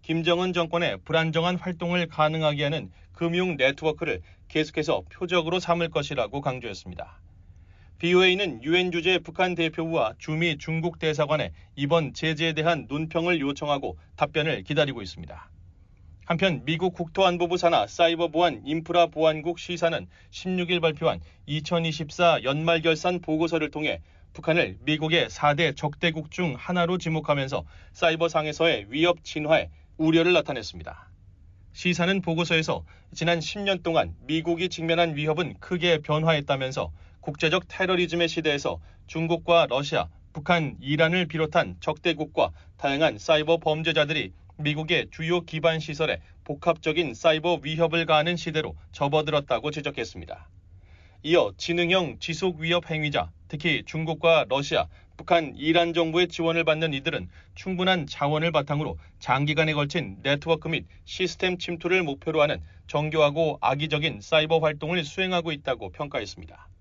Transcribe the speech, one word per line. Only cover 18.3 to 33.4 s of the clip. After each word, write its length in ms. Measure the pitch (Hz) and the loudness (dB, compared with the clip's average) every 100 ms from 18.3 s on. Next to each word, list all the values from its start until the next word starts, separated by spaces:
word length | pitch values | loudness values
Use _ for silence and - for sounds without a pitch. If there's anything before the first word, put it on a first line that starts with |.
| 160 175 117 123 | 2 2 0 -4
인프라 420 | 160 160 170 170 | -4 0 4 4
보안국 520 | 156 160 156 151 165 | 4 2 2 -4 -6
시사는 480 | - 175 170 156 90 - - | -8 -2 0 -2 -8 -20 -20
십육 420 | - 185 185 175 | -10 -4 -2 0
일 100 | 180 | 0
발표한 400 | 165 151 160 90 - - - | 0 0 -2 -2 -8 -20 -6
이천이십사 960 | 147 151 175 165 156 147 - 175 143 | -6 -2 -2 0 -4 -8 2 4 4
연말 380 | 110 143 165 165 | 2 0 2 2
결산 400 | 165 160 180 180 | 2 2 0 -2
보고서를 500 | 170 156 165 165 151 | -2 0 2 0 -2
통해 300 | 147 151 87 - - - | -4 -4 -4 -10 -20 -20
북한을 440 | - 160 160 120 95 | -8 0 2 0 -2
미국의 480 | 127 156 156 170 120 | -2 -2 2 0 0
사 260 | - 147 143 | 0 2 4
대 180 | 160 | 0
적대국 580 | - 147 147 175 165 156 | 0 -6 -2 -2 -2 -8
중 240 | - 180 127 | -4 -4 -4
하나로 400 | - 180 170 180 | -4 0 2 0
지목하면서 680 | 165 160 147 143 135 127 - - - | -2 -2 0 0 0 -4 -8 -18 -20
사이버상에서의 960 | - 170 165 165 160 156 143 165 123 101 | 0 2 4 2 0 -2 2 2 2 -2
위협 340 | 131 170 170 | 0 2 2
진화에 460 | - 156 151 156 90 - - - | -2 -6 2 2 2 -12 -20 -2
우려를 360 | 160 165 170 | 4 4 6
나타냈습니다. 760 | 175 143 131 107 90 78 - - - - - - - - | 4 2 -6 -8 -12 -14 -16 -20 -20 -20 -20 -20 -20 -20
시사는 500 | - 180 175 175 196 | -4 -2 0 2 0
보고서에서 600 | 180 165 170 165 156 101 - - - | 0 -2 0 0 0 -6 -8 -20 -20
지난 260 | - 165 | -4 0
십 200 | 170 | 0